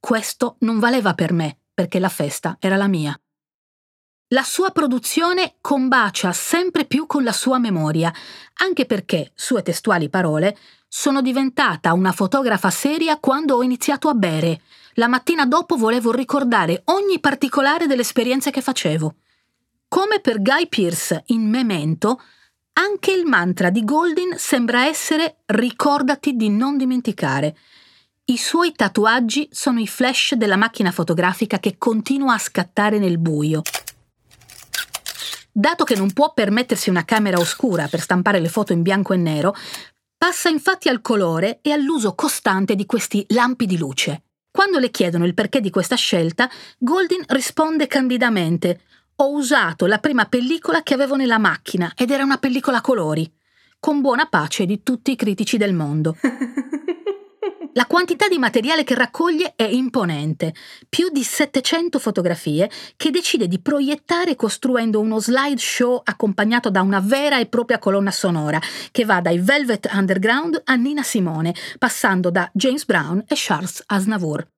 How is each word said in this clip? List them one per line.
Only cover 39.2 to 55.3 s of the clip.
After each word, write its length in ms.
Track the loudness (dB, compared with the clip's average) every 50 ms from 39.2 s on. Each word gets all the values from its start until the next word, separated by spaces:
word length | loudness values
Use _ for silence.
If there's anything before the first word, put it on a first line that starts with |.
| 2 0 0 0 0 0 -2 -2 -10 -14 -16 -16 -16 -18 _ _ _ _ _
passa 320 | _ 0 0 0 0 0 0
infatti 400 | 0 0 0 0 -2 2 2 0
al 140 | 0 0 0
colore 560 | 0 0 2 2 2 0 0 0 -2 -2 -2
e 120 | _ 0 0
all'uso 420 | 2 2 0 0 0 0 -2 -2
costante 600 | 0 -2 -2 -2 0 0 0 2 2 2 0 0
di 120 | -2 -2
questi 360 | -2 -2 -4 -2 -2 -2 -4 -2 _
lampi 380 | 2 2 2 2 0 -2 -2
di 100 | -2 0
luce. 460 | -2 -2 -4 -4 -4 -4 -4 -4 -8 _ _ _ _ _ _
Quando 280 | _ 2 2 2 4 2
le 120 | 0 0
chiedono 360 | 0 0 0 0 2 2 0
il 80 | 0 0
perché 260 | 0 -2 0 0 0
di 80 | -2 0
questa 280 | -2 -2 0 0 -2
scelta, 520 | -2 0 0 0 0 0 0 0 0 -2 -2 -2 -12 -20 -20 -10 _
Goldin 460 | -2 0 2 2 2 0 0 -4 -2
risponde 600 | -2 -2 -2 -2 -2 -2 -2 0 0 2 0 -2
candidamente: 920 | 0 0 0 0 0 0 2 2 2 2 2 0 0 0 0 0 -2 -2 -2 _ _ _ _ _ _ _
"Ho 160 | _ 0 2 2
usato 520 | -2 0 2 2 2 2 2 0 0 0
la 140 | 2 2 2
prima 260 | 0 0 0 0 0
pellicola 580 | 2 0 -2 0 0 -2 -2 -2 0 0 0 2
che 120 | 0 0
avevo 220 | 0 2 0 0
nella 220 | 0 2 2 2 4
macchina 540 | 4 2 0 0 _ -6 -2 -2 -2 -2 -2
ed 140 | -2 0 0
era 140 | 0 0 0
una 140 | 0 0 0
pellicola 400 | 0 -2 -2 0 0 0 0 0
a 20 |
colori", 500 | 2 0 0 0 2 0 0 -2 -2 -4 _ _ _ _ _ _ _ _ _ _
con 220 | -2 0 0 2
buona 240 | 2 2 2 2 0
pace 400 | 2 2 0 0 0 -2 -2 -2
di 180 | -2 -2 -4 _
tutti 280 | -4 -4 -2 _ -2
i 60 | -2
critici 420 | 0 0 -2